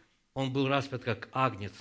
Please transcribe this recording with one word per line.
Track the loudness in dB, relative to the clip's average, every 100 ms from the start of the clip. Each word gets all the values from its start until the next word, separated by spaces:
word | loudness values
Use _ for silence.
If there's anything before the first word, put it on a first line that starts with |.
| _ _ _
Он | -4 0
был | 2 4
распят | 2 2 -4
как | -2 -4 -2
агнец, | 2 2 0 -8 -6